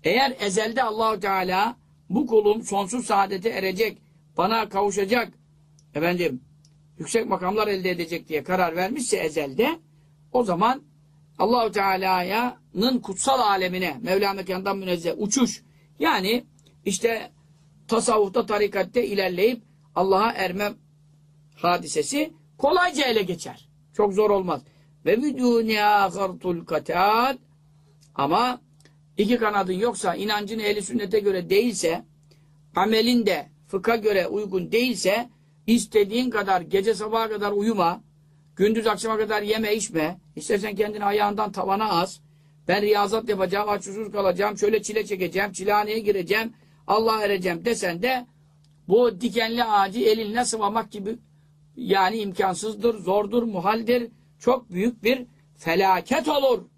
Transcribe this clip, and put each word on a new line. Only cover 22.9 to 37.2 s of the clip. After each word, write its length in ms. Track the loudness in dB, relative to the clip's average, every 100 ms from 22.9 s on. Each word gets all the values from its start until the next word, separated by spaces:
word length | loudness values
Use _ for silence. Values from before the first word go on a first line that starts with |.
| 2 0
ele 180 | 0
geçer. 460 | -2 -6 -10 -16 -20 _ _
Çok 200 | -2 0
zor 160 | 2 2
olmaz. 320 | 2 0 -6 -8 _ _ _ 0
Ve 120 | 2
vücûnâ 880 | 0 0 2 2 2 2 4 4 2
gartul 520 | 0 -4 -4 -4 -6 -4
katâd. 720 | -4 -2 2 2 4 0 -2 _ _ _ _ _ _ _ -4
Ama 460 | 0 2 0 -4 _ _ -20 _ _ -2
iki 200 | 0 2
kanadın 360 | 2 0 -2
yoksa, 420 | -2 -2 -2 -4 -2
inancın 440 | -2 -4 -4 -4
ehli 220 | -2 -2
sünnete 380 | -4 -4 0 0
göre 300 | 0 -2 2
değilse, 560 | 2 2 0 -2 -2 -8 _ _ _ _ _ _ -2
amelin 500 | 2 2 4 2 2
de 240 | -2 -6 _ _
fıkha 280 | -4 0 0
göre 320 | 2 2 0
uygun 440 | -4 -2 -4 0
değilse, 580 | 0 0 0 0 0 -4 _ _ _ 2
istediğin 640 | 2 4 2 4 0 0
kadar 320 | -2 2 0
gece 320 | 2 0 2
sabaha 360 | -2 -2 -2